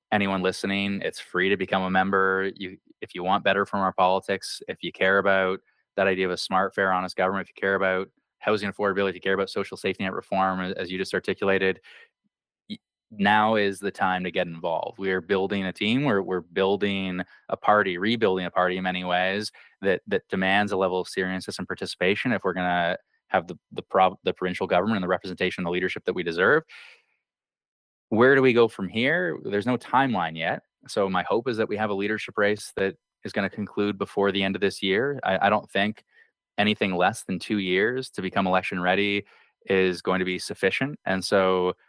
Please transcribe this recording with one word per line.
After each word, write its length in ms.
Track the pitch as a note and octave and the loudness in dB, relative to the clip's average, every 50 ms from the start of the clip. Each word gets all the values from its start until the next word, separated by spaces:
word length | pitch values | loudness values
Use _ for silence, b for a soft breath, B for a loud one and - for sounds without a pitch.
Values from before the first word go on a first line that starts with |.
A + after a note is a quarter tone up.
| _ - | _ -2
Anyone 320 | A2 G#2 G2+ G2 F#2+ F#2+ F2+ | 0 2 2 2 0 0 0
listening, 580 | F#2 F2+ - - G2 G2 G2 G2 G2+ G2 G2 - | 0 0 -2 -2 -2 -2 0 -2 -2 -2 -4 -4
it's 180 | D#2+ - - | -6 -8 -8
free 280 | - - - F2+ F#2 F#2+ | -10 -4 -2 0 2 2
to 80 | G2+ | 2
become 260 | F2+ F#2+ - - F#2+ F#2 | 0 -2 0 0 0 0
a 80 | F#2 | 2
member. 600 | F#2 F#2 F#2 G2 G2 G2 F#2+ F#2+ F#2+ F#2+ F#2+ G2 - | 2 2 2 2 2 2 2 2 2 0 -2 -2 -6
You, 220 | - G2 F#2 F#2+ - _ _ - - | -8 -12 -12 -14 -16 _ _ -20 -18
if 140 | - - - | -16 -14 -10
you 80 | F2 F2 | -6 -2
want 220 | F#2 G2 G2+ D#2+ | 0 0 2 2
better 220 | G2 F#2+ G2 G2+ | 2 2 2 2
from 140 | - - G2+ | 0 0 0
our 120 | F#2+ F#2 - | 0 0 2
politics, 680 | - F#2 F#2 F#2+ F#2+ - - G2 F#2+ - - - - - - | 2 4 4 4 2 0 -2 -4 -4 -4 -8 -12 -10 -10 -12
if 140 | - - - | -10 -8 -10
you 80 | E2+ - | -8 -4
care 260 | - F#2+ F#2+ G2 G2 | 0 2 4 4 4
about 420 | F#2+ G2 G2 F#2+ F#2+ F#2 F#2+ F#2+ _ _ _ _ _ _ - | 4 4 4 4 2 0 -2 -4 _ _ _ _ _ _ -2
that 100 | G2 F#2+ | 0 2
idea 200 | G2 F#2+ F#2 F#2+ | 2 2 2 0
of 60 | F2+ F2+ | -2 -2
a 40 | |
smart, 380 | F2 - - F#2+ F#2+ G2 F#2+ - | -4 -4 -2 0 0 0 0 0
fair, 180 | - G2 F#2+ F#2 | 0 0 2 2
honest 240 | F2+ F#2 F2+ - | 0 -2 -4 -2
government, 300 | - F#2 F#2 G2 G2 F#2 | -2 0 0 0 -2 -6
if 60 | - - | -8 -8
you 60 | - | -4
care 140 | - G2 G2 | -2 0 0
about 340 | F#2+ F#2+ F#2+ F#2 F#2 G2 - _ _ _ _ _ _ | 2 2 2 0 0 -2 -6 _ _ _ _ _ _
housing 320 | - G#2 G#2+ G2+ G2+ G2+ | -2 0 0 0 -2 -4
affordability, 400 | G2+ - G#2 G2+ F#2 G2 G2+ G2 | -4 -2 -2 -2 0 0 0 -2
if 40 | F2 | -2
you 60 | F#2 | -2
care 140 | - G2 G2 | -2 0 0
about 160 | F#2+ G2 F#2+ | 0 0 -2
social 260 | - G#2 G2 - - | -2 -6 -6 -6 -6
safety 280 | - - G2 F#2 - G2 | -6 -4 -4 -4 -2 -4
net 100 | F#2+ - | -6 -6
reform, 460 | F#2 - - G2 F#2+ F#2+ F#2+ F#2+ F#2 | -6 -6 -4 -2 0 0 0 0 -2
a-, 140 | F#2 F#2 F#2+ - | -4 -6 -6 -6
as 120 | F#2+ F2 | -6 -6
you 80 | F#2 F#2 | -4 -6
just 160 | F#2+ - - | -4 -2 -4
articulated, 680 | F#2+ - - F#2+ - G#2 G2 G2 F#2+ F#2+ F#2+ F#2 - B B B B B B B B _ _ _ _ _ _ _ _ _ - | -4 -2 -2 -4 0 0 2 2 2 2 0 -2 -2 B B B B B B B B _ _ _ _ _ _ _ _ _ -16
y-, 80 | - - _ _ _ _ _ _ | -16 -16 _ _ _ _ _ _
now 460 | A2+ G#2 G2 G2+ G#2+ G#2+ G#2+ A2 A2+ | -6 0 2 4 4 4 4 4 4
is 240 | G#2+ G2+ G2 G2 - | 2 2 0 -2 -4
the 100 | G2+ G2 | -6 -6
time 340 | - - G2+ F#2 F#2 F#2 F#2 | -4 -2 -2 0 0 -2 -4
to 60 | F2+ | -4
get 160 | E2 F#2 F2+ | -2 -2 -2
involved. 520 | F2 E2 E2 E2+ E2+ E2 D#2+ - - - - | -4 -4 -8 -6 -4 -4 -4 -4 -8 -8 -6
We 120 | G2 F#2+ | -4 -2
are 100 | F#2+ F#2 | -2 -2
building 460 | D#2+ E2+ G2+ F#2+ F#2+ F#2+ G#2 G2 F#2+ | -2 0 0 0 0 0 -2 -4 -4
a 60 | F#2 F2+ | -4 -6
team. 320 | - G#2+ G#2+ A#2 C3 D3 | -4 -2 0 0 2 2
We're, 180 | C#3 G#2+ G2 F#2 | 2 2 0 0
we're 180 | F2 F#2 F2+ | -2 -4 -4
building 840 | D#2+ F2 F2 G2 F#2+ F#2+ G2+ G2 G2+ G2+ G2 G2 F#2+ F#2 F2+ F#2 F2+ b b b b b | -6 -4 -2 0 2 2 2 0 0 -2 -2 -2 -4 -4 -4 -6 -8 b b b b b
a 80 | - | -8
party, 420 | - - - G#2 G#2+ G2+ F#2+ F2 F2 | -2 2 4 4 4 4 2 0 -2
rebuilding 480 | F#2+ A2 A#2+ A2+ A2 G2 F#2 F#2 F2+ | 0 0 0 2 2 2 2 2 -2
a 40 | E2+ | -2
party 260 | - F#2 F#2 F2+ F#2 | 0 0 0 2 0
in 80 | F#2 F#2 | -2 -2
many 200 | F#2 F2+ F2+ F2+ | -4 -4 -4 -2
ways 460 | F2+ F2+ F2+ F2+ F#2+ F#2+ G#2 G#2+ - b b b b b b F#2+ | -2 0 0 0 0 -2 -4 -6 -8 b b b b b b 0
that, 180 | G2 F2+ - - | 0 0 0 0
that 220 | - G2+ F#2 - - | -2 -2 -2 -2 -2
demands 440 | - F#2+ F#2 F#2+ G2 G2+ G#2 G2 G2+ | -4 0 0 2 2 2 2 2 0
a 40 | |
level 240 | F#2 F#2+ F#2 F2+ F#2 | 0 0 0 0 -2
of 80 | F2+ - | -2 -4
seriousness 500 | - F#2+ F#2 F#2 F#2 F#2 - - F#2+ - | -4 -4 -2 -2 -4 -6 -6 -8 -8 -8
and 80 | F2 | -8
participation 680 | - F#2 - G2 F2+ - - F2+ F#2 G#2 - - B2+ A2+ | -8 -8 -8 -8 -8 -4 -2 0 0 0 0 0 0 0
if 120 | F#2+ - | 0 0
we're 100 | F#2+ F2 | -2 -2
gonna 420 | F#2 F2+ F2+ F2 F2+ E2+ E2+ F#2 - _ _ _ _ _ - | -2 0 0 0 0 0 0 -2 -4 _ _ _ _ _ -2
have 200 | - F#2 E2+ F2+ | -2 -2 -2 -4
the, 100 | F2+ - _ _ - | -10 -16 _ _ -14
the 100 | - - | -14 -8
prov-, 360 | - - F#2+ F#2+ F#2 F#2+ - - | 0 4 4 4 4 2 0 -4
the 100 | G2 F#2 | -6 -4
provincial 340 | - F#2 F#2 F2 - G2 | -2 -2 -4 -4 -4 -2
government 300 | F2 F2+ F2 F#2+ A2 A2+ | 0 2 2 2 2 0
and 60 | G2 F#2 | -2 0
the 60 | F2 | -2
representation 540 | F2+ F2 - F#2+ F2 - F#2 F#2 - - F2+ | -2 -2 -4 -6 -6 -4 -4 -4 -2 -4 -4
and 40 | |
the 60 | E2+ F2 | -4 -2
leadership 320 | F2+ F2+ F2+ - - - | -2 -2 -2 -4 -4 -4
that 100 | - F#2 | -4 -4
we 80 | F#2 E2+ | -2 -2
deserve. 400 | E2+ E2 E2+ F#2 A2 C#3+ D#3+ - B B B B B B B B B B B B _ _ _ _ _ _ _ _ _ _ _ _ _ _ _ _ - | -4 0 2 2 4 4 2 0 B B B B B B B B B B B B _ _ _ _ _ _ _ _ _ _ _ _ _ _ _ _ -2
Where 240 | A2 G#2 B2 C3 C#3+ | 2 6 6 8 8
do 80 | C3+ C3 | 8 6
we 100 | C3 A#2 | 6 6
go 160 | A#2+ A#2 A2 | 6 4 4
from 200 | - - G2 F2+ | 2 -2 -8 -6
here? 500 | F2 A2 B2 C#3 D#3+ F3+ F#3 E3+ - - - | -2 -2 0 0 0 0 -2 -4 -4 -6 -6
There's 220 | - G2+ G#2 G2+ | -4 -2 -2 0
no 100 | A#2+ B2+ | 0 -2
timeline 600 | A#2 - - - B2+ C3+ C3 A2+ F#2 E2+ D#2+ D#2+ | -2 -2 0 2 2 4 2 2 0 -2 -2 -4
yet. 260 | E2 D#2+ F2 B2+ - - _ _ _ - | -4 -4 -4 -4 -4 -8 _ _ _ -14
So 220 | - - A2 G2 G2 | -6 -2 0 0 0
my 140 | F#2+ F2+ F2 | 0 -2 0
hope 260 | - G2+ A2+ A#2+ C3 | 0 0 -2 0 -2
is 80 | A#2 | -2
that 120 | G#2+ A2 - | -2 -2 -2
we 80 | G#2 | -2
have 140 | G2+ G#2+ G#2 | -2 -2 -2
a 40 | G2+ | -2
leadership 420 | G2 G2+ G#2 A2 G#2+ - - - | -2 -2 -2 -4 -4 -6 -6 -2
race 360 | - G#2 G2+ G#2+ G#2 - - - | 2 2 2 2 0 -4 -8 -4
that 180 | - G2 G2 E2+ _ _ _ _ _ - | -2 -2 -2 -2 _ _ _ _ _ -12
is 80 | G2+ - | -8 -4
gonna 160 | G#2+ G2 F#2+ | -4 -4 -4
conclude 480 | - - G#2 - - - G#2 G#2 G2+ | -4 -6 -8 -6 -2 -2 0 0 0
before 340 | F#2+ G2 - - G#2 G2 G2+ | -2 -6 -4 -2 0 2 2
the 120 | F#2+ G2+ G2 | 2 0 0
end 120 | G2 G2 | -2 0
of 60 | F#2+ | 0
this 220 | G2 G2 - - - | 0 -2 -2 0 -2
year. 360 | F#2+ F#2+ G#2 B2+ C#3+ C#3+ C3+ - | 0 0 0 0 -2 -4 -4 -2
I, 220 | F#2+ F#2+ F#2 - | -2 0 2 2
I 20 | G#2 | 2
don't 200 | G#2 G#2 - - | 2 0 -2 -2
think 340 | - G2 G2+ G#2+ A2 - - b b b b b b b _ _ _ - | -2 0 0 0 -2 -6 -14 b b b b b b b _ _ _ 0
anything 360 | G#2 G#2+ G#2+ - G#2+ G2 F#2 | 0 0 2 0 0 0 2
less 300 | F2 F2+ G2 A#2 - - | 2 2 2 0 -2 -6
than 140 | - F#2+ F2 | -6 -6 -6
two 200 | - - G#2+ G#2 | -4 -2 -2 -2
years 520 | F#2+ F#2 F2+ F#2 G2+ A#2 B2+ C3 C3 - | 0 0 2 2 2 2 0 -4 -6 -8
to 120 | - - F#2 | -8 -6 -6
become 240 | F#2 - G2+ F#2+ | -4 -2 0 0
election 340 | F#2 F#2 F#2 F#2 - G2 F2+ | 2 2 0 0 -2 -4 -2
ready 440 | F2+ F2+ F#2 G2 G2+ G#2 G2+ G2+ - b b b b b b b - | 0 2 2 2 2 0 0 -2 -4 b b b b b b b -4
is 360 | - G2+ F#2+ F#2+ F#2 F2+ E2 - | 0 2 4 4 4 2 0 0
going 180 | G2 F#2 F#2 | 0 0 0
to 40 | F#2 | 0
be 140 | F#2 F2+ F2 | 0 -2 -4
sufficient. 640 | - - - - - A#2 - - - C#3+ - - - | -6 -8 -4 0 0 0 0 0 -2 -4 -6 -6 -4
And 180 | G2 F#2+ F#2+ F2+ | -2 -2 -2 0
so 480 | - G#2+ G2 F#2+ F#2+ F#2 F#2 F2+ F2+ F2+ _ _ | 2 2 4 4 4 2 2 0 0 -2 _ _